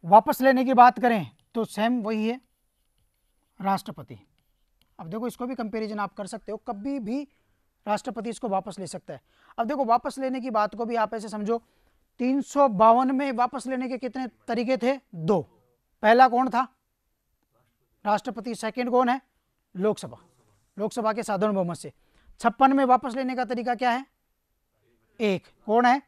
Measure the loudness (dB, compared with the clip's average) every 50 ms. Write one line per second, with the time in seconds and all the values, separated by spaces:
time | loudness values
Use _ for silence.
0 | 4 8 8 8 8 8 -2 2 4 4 4 4 2 2 6 8 8 8 8 4
1 | 2 2 2 2 -2 -6 _ _ _ _ _ -6 -6 -6 -4 -2 -2 -2 -2 -2
2 | -4 -4 -4 -2 -2 -2 -4 -6 _ _ _ _ _ _ _ _ _ _ _ _
3 | _ _ _ _ _ _ _ _ _ _ _ _ -2 -2 -2 -2 -4 -10 -14 -14
4 | -16 -18 -18 -20 _ _ _ _ _ _ _ _ _ _ _ _ _ _ _ -18
5 | -14 -10 -10 -6 -6 -8 -8 -8 -8 -8 -6 -6 -8 -6 -6 -6 -6 -6 -4 -6
6 | -6 -6 _ -12 -12 -12 -12 -14 _ -10 -12 -10 _ -10 -10 -8 -6 -6 -6 -6
7 | -6 -6 -6 -6 -8 -10 _ _ _ _ _ _ _ _ _ _ _ -4 -4 -4
8 | -4 -8 -10 -8 -8 -8 -10 -8 -6 -4 -4 -4 -4 -6 -12 -12 -12 -12 -12 -14
9 | _ -14 -18 -18 _ _ _ _ _ _ -6 -6 -4 -4 -2 -2 2 2 2 2
10 | 2 -4 -8 -6 -6 -4 -4 -4 -6 -2 0 0 0 0 -2 -6 -6 -4 -2 -2
11 | -2 -2 -4 -8 -8 -8 -8 -6 -2 -2 -2 -4 _ _ _ _ _ _ _ _
12 | _ _ _ _ -2 0 0 0 -2 -2 2 2 2 4 4 4 6 6 6 6
13 | 4 0 0 -2 -2 -2 -2 -2 -2 -4 -4 -8 -8 -6 -6 -6 -4 -6 -8 -6
14 | -8 -8 -8 -8 -10 -10 _ _ _ -6 -4 -4 0 -2 -2 0 0 -2 -2 -2
15 | _ _ -12 -8 -2 0 0 0 -2 _ _ _ _ _ _ _ _ _ _ _
16 | 4 4 8 8 6 6 6 2 0 0 0 -2 -4 -4 _ _ _ _ _ _
17 | _ _ _ _ _ _ _ _ _ _ _ _ _ _ _ _ _ _ _ _
18 | _ 0 0 0 -2 -6 -10 -10 -8 -10 -10 -6 -8 -8 -4 -4 -4 0 2 2
19 | 2 2 0 -2 _ _ _ _ _ _ _ _ _ _ _ -2 -2 -2 -2 -2
20 | -8 -16 -18 -20 _ _ _ _ _ _ _ _ _ _ _ -8 -8 -6 -4 -2
21 | -2 -2 -2 -2 -4 -4 -2 -2 0 0 0 0 -2 -4 -6 -8 -12 -18 -18 _
22 | _ _ _ _ _ -20 -20 _ -2 -2 2 _ 4 4 6 4 4 4 4 2
23 | 2 -2 -6 -4 -4 -4 -4 -4 -4 -4 -4 -6 -4 -4 -4 -2 0 0 0 -2
24 | -4 _ _ _ _ _ _ _ _ _ _ _ _ _ _ _ _ _ _ _
25 | _ _ _ _ 0 0 0 -2 _ -12 _ _ _ 2 2 4 6 6 4 4
26 | 0